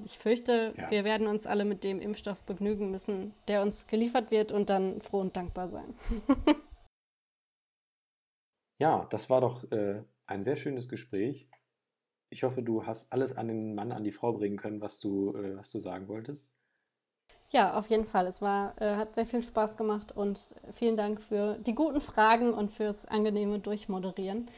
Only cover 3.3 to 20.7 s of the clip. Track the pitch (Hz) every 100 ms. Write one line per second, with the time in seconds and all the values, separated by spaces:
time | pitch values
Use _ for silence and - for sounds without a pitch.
3.3 | - - 202 202 202 - 220 233 254 226
4.3 | 220 214 202 202 196 190 190 - 202 190
5.3 | 185 175 - 180 208 - - - 226 -
6.3 | 262 - 302 - - - _ _ _ _
7.3 | _ _ _ _ _ _ _ _ _ _
8.3 | _ _ _ _ - 151 113 - 107 -
9.3 | 127 123 - - 113 101 101 - _ -
10.3 | 101 98 143 151 127 120 - - 98 113
11.3 | 143 _ _ _ _ _ _ _ _ -
12.3 | 120 131 127 117 110 110 110 - 123 131
13.3 | 131 113 113 110 104 110 117 107 - 120
14.3 | 110 101 101 107 107 104 - 107 98 98
15.3 | 104 98 98 101 110 92 90 98 107 117
16.3 | 143 - _ _ _ _ _ _ _ _
17.3 | - _ 269 190 - 208 220 220 196 180
18.3 | - 202 202 202 - 214 208 214 233 233
19.3 | 247 240 - 214 214 220 214 208 - 202
20.3 | 196 - - -